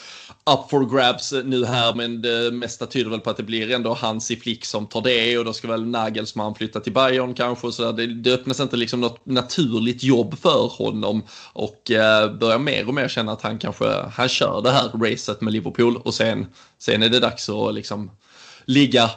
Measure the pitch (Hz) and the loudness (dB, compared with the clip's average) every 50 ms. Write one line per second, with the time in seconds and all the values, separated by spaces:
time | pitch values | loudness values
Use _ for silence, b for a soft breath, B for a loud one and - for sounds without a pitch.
0 | B B B B B B B B _ 151 139 - - - 147 139 131 113 127 135 | B B B B B B B B _ 2 2 2 2 0 0 0 2 2 2 2
1 | 123 123 123 - - - 143 131 123 135 127 123 120 113 127 123 117 117 113 120 | 4 2 2 0 -4 -6 -4 -4 -2 0 0 0 0 0 0 0 2 0 0 -2
2 | 120 117 117 113 113 120 117 117 120 117 120 120 120 113 - - 123 - - 131 | -2 -4 -4 -4 -2 -2 0 0 0 -2 -2 -4 -6 -8 -8 -8 -8 -4 -2 -2
3 | 113 107 113 107 - - - - 110 104 113 113 110 110 127 123 113 113 113 - | -2 -2 -2 -4 -4 -4 -4 -4 -6 -4 -4 -4 -2 -2 -2 -2 0 -2 -2 -2
4 | 123 113 110 110 - - 117 117 - 123 110 - - - - 107 107 - - 113 | -2 -2 -2 -4 -4 -6 -6 -6 -4 -6 -6 -6 -6 -6 -6 -6 -6 -6 -4 -2
5 | 110 127 123 117 113 117 120 117 117 113 110 - - 117 113 113 113 117 120 117 | 0 2 2 4 4 2 2 0 0 -2 -6 -6 -6 -4 -4 -4 -4 -2 -2 -2
6 | 110 110 107 107 107 - - 110 104 107 107 - 113 110 - 110 - 123 98 131 | -2 -2 -4 -4 -6 -6 -6 -6 -6 -6 -6 -6 -6 -6 -6 -6 -6 -2 0 2
7 | 135 127 131 127 127 127 123 - 120 123 123 - - 120 113 - 117 113 110 113 | 4 4 4 2 0 -2 -2 -2 -2 -2 -2 -4 -4 -6 -4 -2 -2 -2 -2 -2
8 | 117 120 117 117 117 123 127 127 127 131 127 - 139 127 - 120 117 113 131 123 | -4 -4 -4 -2 2 2 2 2 0 -2 -4 -2 -2 -2 -2 -2 -2 -2 -2 -2
9 | 120 117 117 - - 139 131 123 127 - - - 156 120 113 113 113 120 120 123 | -2 -2 -4 -6 -6 -4 -2 -2 -2 -2 0 0 0 2 2 0 0 0 -2 0
10 | 127 131 131 117 113 104 - - - 175 147 120 117 120 - - 107 110 110 107 | 2 4 4 4 4 0 -2 0 2 4 4 4 2 0 -2 -4 -4 -4 -2 -2
11 | 104 101 107 107 104 B B B B B B B 107 107 - - - - 113 110 | -2 0 -2 -2 -2 B B B B B B B -6 -6 -6 -6 -4 0 4 4
12 | 110 110 110 107 110 104 107 107 117 113 113 120 143 151 123 101 101 113 139 143 | 6 6 6 6 4 4 2 0 2 2 2 2 2 0 0 0 -2 -2 0 0
13 | 135 131 - 123 113 107 110 - - 107 113 110 - 113 - - 113 110 104 98 | -2 -2 -2 -2 -2 -2 -4 -4 -4 -6 -6 -4 -4 -6 -4 -2 0 0 0 0
14 | 92 - 113 117 123 127 - - - - - 110 107 127 131 135 123 113 120 110 | -2 -4 -4 -2 0 0 2 2 2 0 0 2 2 4 4 4 2 2 0 0
15 | 113 107 - - - - 104 - 113 110 107 110 - 104 - - 117 120 120 117 | 0 0 0 -2 -4 -6 -6 -2 -2 -2 -2 -2 -4 -2 0 2 4 4 2 0
16 | - 117 110 - 110 113 107 104 113 - b b b b b b - 117 113 107 | -2 -4 0 0 0 0 0 -2 -4 -8 b b b b b b -2 0 2 4
17 | 113 113 120 127 120 117 120 - - - 104 107 107 107 107 107 110 - 104 104 | 4 4 4 4 4 2 0 -2 -6 -6 -4 -2 -2 -2 -2 -4 -6 -8 -8 -10
18 | 104 98 107 _ B B B B B B B B B B 131 143 143 123 120 120 | -10 -12 -14 _ B B B B B B B B B B 2 4 4 4 6 4
19 | 117 110 - | 4 4 2